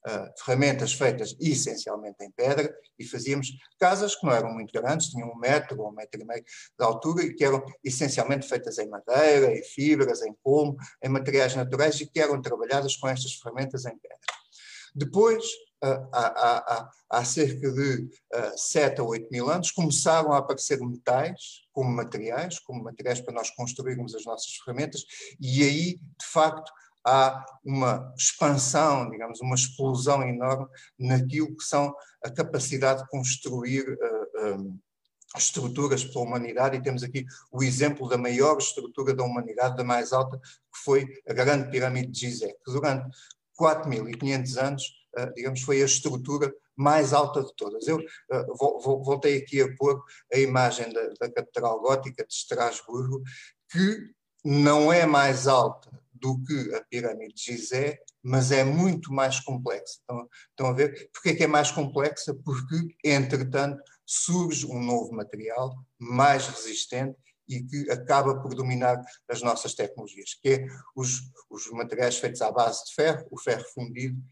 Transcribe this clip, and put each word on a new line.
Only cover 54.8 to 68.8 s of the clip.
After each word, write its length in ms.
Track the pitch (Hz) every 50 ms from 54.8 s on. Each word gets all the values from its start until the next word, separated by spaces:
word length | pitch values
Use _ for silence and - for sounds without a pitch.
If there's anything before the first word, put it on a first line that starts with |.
| 151 156 170
é 140 | 175 170
mais 400 | 156 147 143 139 139 131 127 127
alta 440 | 139 135 127 120 110 - - _ - - - _ _ _
do 300 | - - 131 131 127 131
que 320 | 131 156 139 120 104 101
a 100 | 110 110
pirâmide 500 | _ - 120 120 117 107 110 110 107 -
de 80 | - -
Gizé, 560 | - 120 117 107 104 127 127 139 147 147 - - - _ _ _
mas 300 | 127 127 135 127 127 139
é 100 | 135 131
muito 480 | 135 143 165 180 190 175 143 - - 135
mais 280 | 135 135 131 127 -
complexa. 540 | - - 131 127 123 120 101 104 - - - -
Estão, 280 | _ _ 123 120 123 120 _ - - _
estão 160 | _ - 135
a 60 | 131 123
ver? 380 | 127 143 147 139 - - - _
Porquê 180 | - - 180
é 40 | 160
que 100 | 165 175
é 20 |
mais 240 | 151 151 147 147 -
complexa? 640 | - 175 147 135 123 143 139 151 147 - - - 139
Porque, 600 | 127 - - 135 127 131 - 160 165 170 165 - _ _
entretanto, 800 | 151 147 139 135 127 143 131 127 131 127 139 139 143 143 139 - _ _ _ _
surge 600 | - - - - - 175 180 170 165 156 131 131
um 160 | - 123 120 120
novo 320 | 120 120 120 113 - 117
material 600 | 110 104 - - 104 110 110 113 120 131 131 127 - - _ _ _
mais 480 | 117 120 123 123 135 143 139 135 131
resistente 720 | 131 - - - 113 107 107 - - - 123 135 135 135 _ _ _ _ _ _ _
e 140 | 131 123 127
que 280 | 127 139 143 143 -
acaba 500 | 123 123 - - 147 139 131 135 135 135
por 140 | - 135 -
dominar 460 | - 131 127 127 123